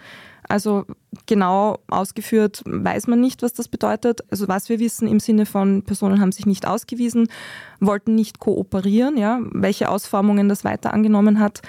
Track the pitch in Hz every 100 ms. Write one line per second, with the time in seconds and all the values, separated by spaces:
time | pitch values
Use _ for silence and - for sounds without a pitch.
0 | - - - - - 202 214 202 - -
1 | _ - - 208 180 196 208 - - 185
2 | 196 - - 220 214 - - - 185 -
3 | 220 233 254 - 240 - 233 - 214 214
4 | 240 233 - 196 196 190 - 226 233 -
5 | 220 214 - 214 208 202 196 196 - 202
6 | 196 196 190 196 202 190 - 208 - 240
7 | 240 233 226 - - - - - 196 202
8 | - 220 214 - - - 190 196 196 214
9 | 262 294 208 247 220 - 190 208 - 196
10 | - 202 208 202 202 202 208 208 - 214
11 | 214 208 208 208 208 -